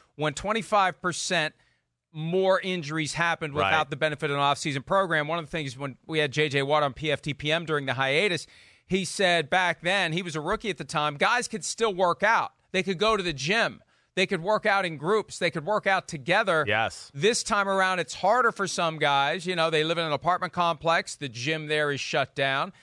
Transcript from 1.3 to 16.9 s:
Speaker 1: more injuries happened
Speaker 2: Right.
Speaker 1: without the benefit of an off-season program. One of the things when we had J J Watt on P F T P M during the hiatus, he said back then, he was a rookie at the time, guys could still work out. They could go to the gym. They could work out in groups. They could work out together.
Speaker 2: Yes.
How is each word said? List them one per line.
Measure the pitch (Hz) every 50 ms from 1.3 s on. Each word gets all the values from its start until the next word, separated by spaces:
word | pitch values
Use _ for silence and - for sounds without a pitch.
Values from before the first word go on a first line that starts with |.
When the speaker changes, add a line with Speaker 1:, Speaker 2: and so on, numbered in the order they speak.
| 185 165 151 156 - _ _ _ _ _ _ _ _ _ _ _ 165
Speaker 1:
more | 151 160 165 180 190 190 185 190 175
injuries | 175 190 185 180 147 143 156 160 156 139 -
happened | 160 170 170 165 - 165 151 139
Speaker 2:
Right. | 147 -
Speaker 1:
without | - - 156 151 139
the | 151 143
benefit | 156 156 147 - 156 143
of | 143 143
an |
off-season | 143 143 143 - - 160 135 139 -
program. | - 190 196 196 170 165 151 147 147
One | 165 170
of | 156
the | 139
things | - 165 147 135 117 131
when | 143 135 120 - _
we | - 160 156
had | 151 139
J | 120 151 151 151
J | 135 139
Watt | 139 139 151 151 147
on | 139 117
P | - 151 151
F | 143 -
T | - 151 139
P | - 147 151
M | 156 170 170
during | 151 156 147 139 131
the | 120
hiatus, | 131 135 135 139 160 202 202 175 143 - - - - - - _ _ _
he | - 180 196 180
said | - - - 196 180 175 170 156 127
back | 180 185 185 175 165 -
then, | 165 175 196 202 180 160 156
he | 180
was | 196 175 143 156
a |
rookie | 147 170 214 214 - 208
at | 180 -
the | 160
time, | - - 151 147 151 147 143
guys | 185 208 240 247 233 -
could | - 190 -
still | - - - 226 220 185
work | 175 190 175 165 - 196
out. | 214 226 190 120 - - _ _ _
They | - 190 -
could | 196 190 151
go | 208 220 220 196
to | 180
the | 175 151
gym. | 131 135 160 208 233 202 147 95 - - _ _ _ _ _ _
They | 180 190
could | - 196 165
work | 165 202 214 202 -
out | 208 196 196 185
in | 170 160 135
groups. | 143 175 220 214 - - - -
They | 185 165
could | - 165 147
work | 180 214 196 -
out | 196 190 180 - -
together. | 170 143 120 143 175 214 226 190 170 156 139 104
Speaker 2:
Yes. | 107 110 113 98